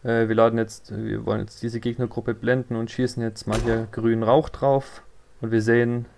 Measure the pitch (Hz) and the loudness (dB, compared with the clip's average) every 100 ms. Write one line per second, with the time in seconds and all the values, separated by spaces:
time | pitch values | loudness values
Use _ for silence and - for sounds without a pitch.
0 | 120 117 110 110 113 113 110 - - 104 | 0 2 2 4 4 4 -2 -6 -12 -8
1 | 110 104 113 110 104 - 117 117 120 117 | -6 -6 -2 -2 -4 -8 -6 -4 -4 -4
2 | 120 - 117 110 110 127 123 113 113 - | -4 -4 -4 -4 0 0 0 -4 -4 -2
3 | 123 - 113 110 - 110 117 113 113 113 | -2 -2 -6 -6 -2 0 0 0 -2 -4
4 | 113 113 113 139 156 - 139 135 - - | -2 0 4 4 2 -2 2 2 -2 -18
5 | - - - - 113 113 110 117 120 120 | -20 -20 -20 -10 0 2 4 4 4 0
6 | 117 | -6